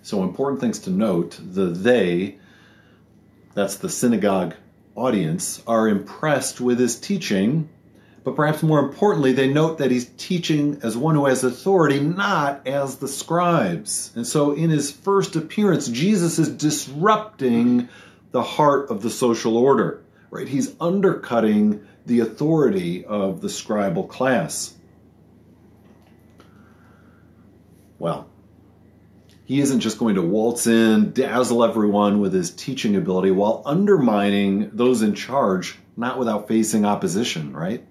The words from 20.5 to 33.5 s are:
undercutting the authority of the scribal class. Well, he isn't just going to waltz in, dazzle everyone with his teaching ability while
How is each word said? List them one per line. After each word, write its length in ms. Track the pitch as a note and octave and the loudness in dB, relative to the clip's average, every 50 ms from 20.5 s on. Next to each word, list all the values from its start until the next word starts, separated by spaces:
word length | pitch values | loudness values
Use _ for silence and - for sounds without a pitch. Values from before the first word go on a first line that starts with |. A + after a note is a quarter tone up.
| C3 C#3 A#2+ - - - | -2 -2 -2 -4 -6 -4
undercutting 1000 | D#3+ F3 F#3 G3+ F#3+ F#3 E3 - - - B2 A#2 A2 A2 G#2+ G#2 G#2 G#2+ G#2 - - - - _ _ - | -4 -2 0 2 2 2 0 0 -6 -2 -2 0 2 2 2 4 2 2 0 -2 -8 -20 -20 _ _ 0
the 120 | A#2+ A#2 | 0 0
authority 840 | A2 A2 - - D3 D3+ E3 D#3 C#3+ A#2+ G2 F#2+ F2 E2+ F2 F2+ - | 0 0 -2 -4 -2 0 2 2 2 2 2 0 -2 -4 -6 -8 -8
of 360 | - G#2 G#2 G2 G2 F#2 E2+ | -6 -4 -2 -2 -2 -4 -4
the 60 | - G2 | -8 -8
scribal 600 | - - - - A2 G#2+ G2+ G2 F2 G2 F#2 - | -8 -10 -8 -4 -4 -2 -2 -2 -2 -4 -6 -8
class. 640 | - - B2+ C3+ C3 G#2+ E2+ D#2 - - - - - - - - _ _ _ - _ _ _ _ _ - _ - - _ - - - _ _ - - _ - _ - _ _ - _ _ - - - - - - _ _ - - - _ - - - _ _ - - _ - - _ _ _ _ - _ _ _ _ _ | -6 -4 0 0 0 0 -2 -4 -6 -10 -10 -12 -14 -20 -20 -20 _ _ _ -20 _ _ _ _ _ -20 _ -20 -20 _ -20 -20 -20 _ _ -20 -20 _ -20 _ -20 _ _ -20 _ _ -20 -20 -20 -20 -20 -20 _ _ -20 -20 -20 _ -20 -20 -20 _ _ -20 -20 _ -20 -20 _ _ _ _ -20 _ _ _ _ _
Well, 280 | E2 E2+ E2 - - - - - _ - - - - - _ _ _ - _ - _ - _ - _ - - - _ | -6 -4 -4 -6 -10 -18 -20 -20 _ -20 -20 -20 -20 -20 _ _ _ -20 _ -20 _ -20 _ -20 _ -20 -20 -20 _
he 160 | - C3 C#3+ | -4 -2 0
isn't 220 | C#3 - C3+ A#2 | 0 2 0 0
just 180 | G#2 A2 G#2+ - | 0 -2 -4 -2
going 160 | A#2+ A2+ G2+ | 0 0 2
to 80 | F#2 E2+ | 2 0
waltz 420 | E2 G2 A2 A2 A#2+ A#2 - - | 0 0 0 0 0 0 0 0
in, 480 | A#2+ A2+ A2+ A2+ A2+ A2 G#2+ G#2 F2+ - | 2 4 4 6 6 4 4 2 2 2
dazzle 500 | - - - A2 B2 B2+ G#2+ A#2+ A#2 A#2+ | -2 -2 0 2 0 0 2 2 2 2
everyone 580 | A2+ A2 A2+ G#2 G#2 G2+ G#2 G#2 G2+ G2+ G#2 | 2 2 2 0 2 2 4 2 4 2 2
with 120 | G2+ F#2+ F2 | 0 0 0
his 160 | F#2 F2 E2 | -2 -2 -2
teaching 460 | - - - - C3 - - A#2 G2+ | -8 -10 -10 -8 -8 -4 -2 0 0
ability 340 | F#2+ E2 F2+ F#2 F#2 F#2 G2 | 0 0 0 0 0 2 2
while 320 | F#2 F#2 G2+ G#2+ | 2 2 2 0